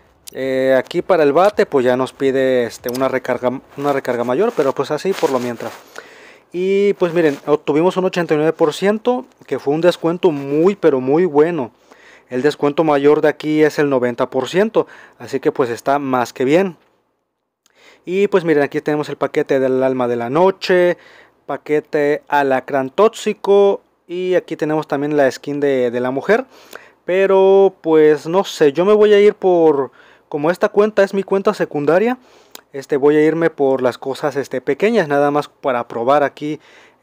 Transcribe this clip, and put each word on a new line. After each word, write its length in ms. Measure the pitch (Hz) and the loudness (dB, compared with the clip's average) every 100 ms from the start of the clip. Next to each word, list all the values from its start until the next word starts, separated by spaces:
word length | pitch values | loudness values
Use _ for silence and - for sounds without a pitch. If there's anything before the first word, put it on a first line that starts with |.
| _ _ - | _ _ -18
eh, 420 | - 131 131 131 131 | -8 -4 -2 2 2
aquí 240 | - 175 | 0 -6
para 220 | - 175 | 0 2
el 80 | 147 | 4
bate 340 | 139 196 - 202 | 4 2 2 0
pues 200 | 139 123 | 2 2
ya 100 | 127 | 0
nos 160 | 127 | -2
pide, 540 | - 135 131 131 127 117 | -2 -2 0 0 0 -2
este, 240 | - - | -6 -10
una 180 | 123 135 | -4 -4
recarga, 540 | 127 - 120 123 131 _ - | -4 -4 -4 -4 -6 _ -8
una 160 | 143 | -4
recarga 320 | 139 135 120 120 | -4 -4 -4 -2
mayor, 260 | 131 226 | -2 -2
pero 200 | - 139 | -2 -2
pues 180 | - 135 | -2 -4
así 220 | 151 190 | -4 -6
por 180 | 196 156 | -2 -2
lo 80 | 131 | -2
mientras. 320 | 123 117 117 - - - - - - - _ | -4 -8 -12 -14 -20 -20 -20 -20 -20 -20 _
Y 400 | 175 190 196 202 196 | -6 -2 0 0 0
pues 180 | 175 | -2
miren, 260 | 170 156 139 - | 2 0 0 -2
obtuvimos 500 | 151 - 147 180 185 | -2 0 0 0 0
un 80 | |
ochenta 300 | 185 180 165 | -2 -2 -2
y 40 | 151 | 0
nueve 140 | 156 | 0
por 220 | - - | 0 -2
ciento, 520 | - 190 214 - 247 262 _ - | 0 -2 -2 -2 -4 -6 _ -10
que 140 | 135 | -6
fue 140 | 139 | -2
un 60 | 156 | 0
descuento 520 | 175 170 165 175 185 | 2 0 -4 0 0
muy, 440 | 143 139 147 175 202 | 0 -4 0 0 2
pero 240 | 165 135 | 0 0
muy 240 | 131 151 | 0 0
bueno. 480 | 180 147 160 170 110 _ _ - - - - | 0 2 2 0 -8 _ _ -20 -20 -20 -10
El 140 | 127 | -2
descuento 420 | 139 - 143 143 | -2 -2 -4 0
mayor 380 | 160 143 143 151 | 0 2 4 4
de 80 | 151 | 2
aquí 340 | - 151 151 | -2 -2 2
es 160 | 151 - | 2 2
el 100 | 147 | 0
noventa 400 | 131 123 120 127 | 0 -2 -2 -4
por 200 | 131 127 | -4 -4
ciento, 380 | 170 220 175 151 - - - | -2 0 0 -4 -8 -20 -20
así 200 | 117 135 | -10 -4
que 140 | 156 | -4
pues 160 | 147 123 | -2 -4
está 300 | 113 - 143 | -2 -2 -2
más 340 | 139 127 117 | 0 -2 -2
que 100 | - | -2
bien. 320 | 131 160 190 156 _ _ _ _ _ _ _ _ _ _ _ _ - | 0 2 0 -6 _ _ _ _ _ _ _ _ _ _ _ _ -6
Y 200 | 185 202 | -2 0
pues 160 | 196 165 | 0 2
miren, 180 | 147 | 0
aquí 160 | 139 151 | 0 -2
tenemos 300 | - 151 147 | -4 -4 -4
el 80 | 143 | -4
paquete 420 | 135 151 147 139 | -4 -2 0 0
del 240 | 131 131 | 0 0
alma 240 | 131 131 123 | 0 -2 -4
de 80 | 120 | -4
la 140 | 117 | -4
noche, 680 | 147 185 190 - 180 175 170 - - _ _ - | 0 0 0 0 2 2 -2 -10 -20 _ _ -12
paquete 800 | 139 - 151 - 151 143 147 - | -10 -4 -4 -2 -2 -2 -2 -2
alacrán 600 | 147 139 131 - 139 131 | -2 0 -2 -2 -4 -4
tóxico, 920 | - 220 - 214 202 - 202 202 196 _ _ - | 0 0 0 -8 -6 0 2 2 0 _ _ -14
y 280 | 175 185 175 | -8 -2 -2
aquí 200 | 165 160 | -2 -6
tenemos 320 | 151 156 151 | -4 -4 -4
también 300 | 143 147 151 | -4 -2 0
la 120 | 135 | 0
skin 300 | - - 143 | 0 -8 -4
de, 320 | 143 131 123 | 0 0 0
de 80 | 123 | -2
la 100 | 127 | -4
mujer. 360 | 135 - 226 269 - - - - _ | -4 0 -2 -2 -16 -20 -20 -20 _
Pero 720 | - 185 196 190 190 196 196 - | -4 0 2 4 4 6 4 0
pues 440 | 160 160 151 151 156 | 0 4 6 4 0
no 200 | 180 196 | -2 -2
sé, 260 | - 151 | 2 0
yo 140 | 139 190 | 2 2
me 80 | |
voy 200 | 214 214 | 4 4
a 60 | 202 | 6
ir 160 | 208 202 | 4 2
por, 560 | 185 175 160 139 127 _ - _ - | 0 4 4 2 -2 _ -20 _ -12
como 220 | 151 151 | -4 -2
esta 180 | 180 208 | -2 0
cuenta 340 | - 214 208 | 2 0 2
es 100 | 196 | 0
mi 100 | 196 | 0
cuenta 300 | 190 196 202 | -2 0 0
secundaria, 640 | - 170 147 147 175 226 254 _ _ _ - _ | -2 -4 -2 2 2 2 -4 _ _ _ -20 _
este, 240 | 139 135 143 | -14 -4 0
voy 220 | 147 151 | 4 4
a 80 | 156 | 4
irme 240 | 165 165 | 2 -2
por 320 | - 135 131 | 0 0 0
las 160 | 127 120 | -2 -4
cosas, 400 | 135 127 151 135 | -10 -6 -6 -6
este, 240 | 127 131 | -6 -8
pequeñas, 480 | - 139 208 233 156 | -4 -2 0 0 0
nada 200 | 143 143 | 0 2
más 200 | 147 - | 0 -4
para 400 | _ 147 120 120 | _ -4 -4 -6
probar 340 | 117 117 147 | -4 2 2
aquí, 380 | 139 - 147 147 _ - _ _ | 2 -4 -10 -10 _ -20 _ _